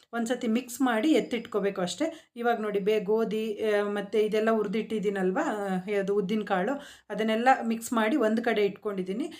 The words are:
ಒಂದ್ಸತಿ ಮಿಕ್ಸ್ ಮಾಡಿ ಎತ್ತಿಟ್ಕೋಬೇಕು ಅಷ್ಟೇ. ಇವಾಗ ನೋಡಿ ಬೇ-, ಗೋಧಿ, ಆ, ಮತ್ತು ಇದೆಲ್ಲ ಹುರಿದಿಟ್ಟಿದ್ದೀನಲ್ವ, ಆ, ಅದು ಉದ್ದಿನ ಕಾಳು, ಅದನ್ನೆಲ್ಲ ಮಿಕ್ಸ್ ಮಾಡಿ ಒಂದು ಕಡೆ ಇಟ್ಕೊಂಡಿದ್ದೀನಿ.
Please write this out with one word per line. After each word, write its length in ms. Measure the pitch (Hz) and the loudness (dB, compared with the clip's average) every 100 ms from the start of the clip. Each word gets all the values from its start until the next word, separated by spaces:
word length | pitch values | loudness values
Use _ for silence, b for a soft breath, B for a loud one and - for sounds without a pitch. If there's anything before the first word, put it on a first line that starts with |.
| B | B
ಒಂದ್ಸತಿ 340 | 233 226 247 240 | -4 -2 -2 0
ಮಿಕ್ಸ್ 340 | 226 247 - | 0 -2 0
ಮಾಡಿ 320 | 254 220 311 | 2 2 4
ಎತ್ತಿಟ್ಕೋಬೇಕು 680 | 254 202 233 - - 196 196 | 4 2 -4 -2 -2 -2 -2
ಅಷ್ಟೇ. 500 | 180 - 320 320 _ 240 | -4 -2 -4 -4 _ -4
ಇವಾಗ 240 | 233 226 | 0 0
ನೋಡಿ 180 | 214 196 | 0 -2
ಬೇ-, 220 | 185 214 | 2 0
ಗೋಧಿ, 720 | 196 220 220 220 220 208 214 | 2 0 2 -2 -4 -2 0
ಆ, 120 | 208 | 2
ಮತ್ತು 360 | 208 208 202 220 | 0 -2 -2 0
ಇದೆಲ್ಲ 320 | 214 214 220 | 2 2 2
ಹುರಿದಿಟ್ಟಿದ್ದೀನಲ್ವ, 880 | 226 202 220 214 220 196 196 185 208 | 2 2 -2 -2 -2 -2 0 0 0
ಆ, 540 | 311 208 202 185 185 202 | -2 -2 -2 -4 -2 -2
ಅದು 160 | 196 | 0
ಉದ್ದಿನ 280 | 202 185 220 | 0 0 -2
ಕಾಳು, 300 | 202 190 202 277 B B - | 0 0 0 -4 B B -10
ಅದನ್ನೆಲ್ಲ 380 | 202 220 226 254 262 | -4 0 2 4 4
ಮಿಕ್ಸ್ 300 | 233 226 - | 2 -4 -2
ಮಾಡಿ 240 | 226 220 294 | 0 2 2
ಒಂದು 260 | 220 226 | 2 2
ಕಡೆ 220 | 233 208 | 0 2
ಇಟ್ಕೊಂಡಿದ್ದೀನಿ. 680 | 202 196 214 190 185 214 339 B | 2 0 -6 -4 -4 -4 -6 B